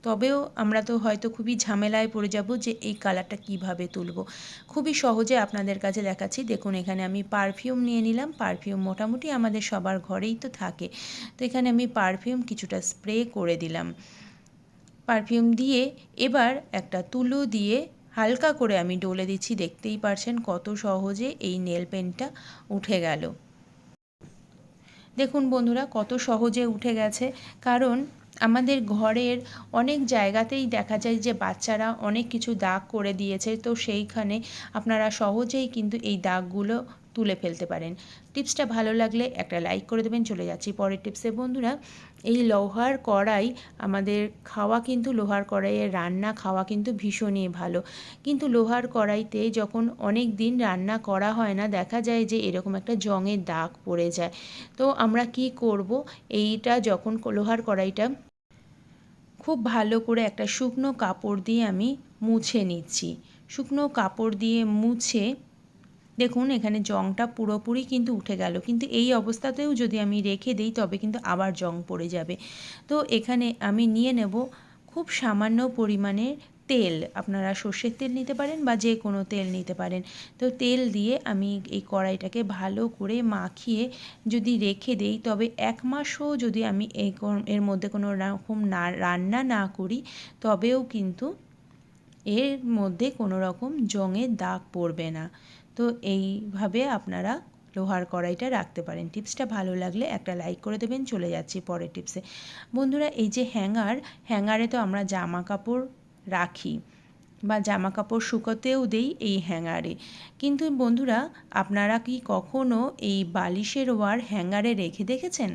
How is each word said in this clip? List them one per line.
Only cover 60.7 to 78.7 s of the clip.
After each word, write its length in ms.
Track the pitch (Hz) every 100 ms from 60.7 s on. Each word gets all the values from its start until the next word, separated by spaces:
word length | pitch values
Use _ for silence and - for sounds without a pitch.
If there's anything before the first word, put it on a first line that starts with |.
| 254 269 262
কাপড় 360 | 208 185 214 202 185
দিয়ে 140 | 226 220
আমি 180 | 185 233 277 - - 220
মুছে 340 | 226 226 233 190
নিচ্ছি। 380 | 170 160 - 170 165 - - -
শুকনো 300 | - 240 277 294 254
কাপড় 360 | 190 - 226 208
দিয়ে 160 | 226 226 220 214
মুছে 440 | 226 240 - 226 208 277 - - - - - - - -
দেখুন, 260 | 247 247 262 254
এখানে 220 | 214 214 202
জংটা 360 | 202 190 190 233 233
পুরোপুরি 460 | 214 214 220 240 254
কিন্তু 200 | 254 240 220
উঠে 160 | - 190
গেল, 140 | 185 175 202
কিন্তু 180 | 233 277 233
এই 80 | 240 240
অবস্থাতেও 500 | 208 233 269 262 294 247
যদি 160 | 233 214 202
আমি 120 | 208 202
রেখে 220 | 196 254 214
দিই, 120 | 220 226
তবে 160 | 196 196
কিন্তু 140 | 214 208 -
আবার 200 | 180 190 180
জং 120 | 180 170 170
পড়ে 180 | 180 170 175
যাবে। 200 | 160 185 - - - - -
তো 60 | 294 - 226
এখানে 300 | 220 247 240 233 208
আমি 140 | 208 233 220
নিয়ে 160 | 254 247
নেব 140 | 202 214 254 - - - -
খুব 140 | 330 330 -
সামান্য 400 | 240 202 214 226 254 247
পরিমাণে 480 | 220 202 202 196 247 294 - - -
তেল। 260 | 262 190 160 165 -
আপনারা 320 | - 196 190 196
সর্ষের 320 | 208 196 240 233
তেল 120 | 269 247
নিতে 140 | 254 269
পারেন 180 | 285 320
বা 60 | 269